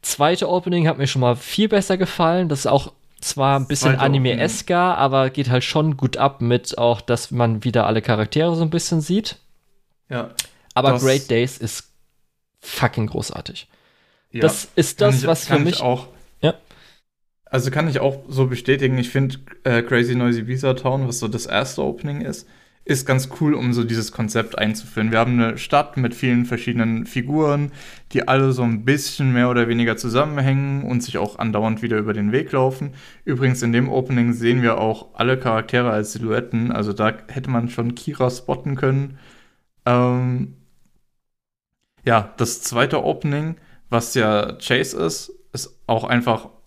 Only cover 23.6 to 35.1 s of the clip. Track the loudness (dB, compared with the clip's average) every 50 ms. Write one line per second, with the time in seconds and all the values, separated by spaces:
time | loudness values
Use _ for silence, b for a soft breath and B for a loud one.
23.6 | 0 0 0 0 0 0 -2 -4 -4 -6 -6 -6 -6 -2 -2 -2 -2 -2 -4 -4
24.6 | -2 -2 -2 -4 -10 -8 -4 -2 -2 2 2 2 2 2 2 2 2 0 0 -6
25.6 | -4 0 2 0 0 0 -2 -2 -2 -2 -2 -2 0 2 2 2 2 0 -4 -4
26.6 | -4 -2 0 0 0 0 0 -2 -4 -4 -6 -6 -4 -2 0 2 2 2 2 0
27.6 | -2 -4 B B B B B B B B -4 -2 0 2 2 4 4 2 2 2
28.6 | 0 0 0 0 2 2 0 2 0 -6 -4 0 0 2 4 4 4 4 4 2
29.6 | 2 2 2 2 2 2 0 -2 -4 0 0 0 0 0 0 0 0 2 2 2
30.6 | 0 -2 -2 -4 -4 -2 -2 -4 -4 -4 -4 -4 -4 -4 -4 -4 -4 -2 0 0
31.6 | 0 0 -2 -2 -2 -2 0 0 0 -2 -2 0 0 0 0 0 -2 0 0 2
32.6 | 2 2 0 -4 -10 -10 -10 B B B B B B -4 -2 2 2 0 0 2
33.6 | 0 2 2 2 2 2 0 -2 -2 0 0 2 2 2 0 2 2 2 4 4
34.6 | 4 2 2 2 0 -2 -2 -4 -8 -20